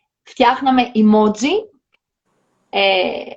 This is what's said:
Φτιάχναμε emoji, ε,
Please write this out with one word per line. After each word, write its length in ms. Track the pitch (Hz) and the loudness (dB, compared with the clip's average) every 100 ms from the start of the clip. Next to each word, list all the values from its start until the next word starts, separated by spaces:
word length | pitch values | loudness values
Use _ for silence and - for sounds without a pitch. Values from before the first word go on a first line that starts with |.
| _ _ | _ _
Φτιάχναμε 680 | - - 240 254 269 254 240 | -20 0 0 2 0 0 0
emoji, 560 | 220 214 214 214 208 277 415 453 _ _ _ _ _ _ _ _ _ _ | 2 4 4 2 0 -2 -4 -6 _ _ _ _ _ _ _ _ _ _
ε, 520 | 202 196 190 170 147 - | -2 0 0 -4 -8 -14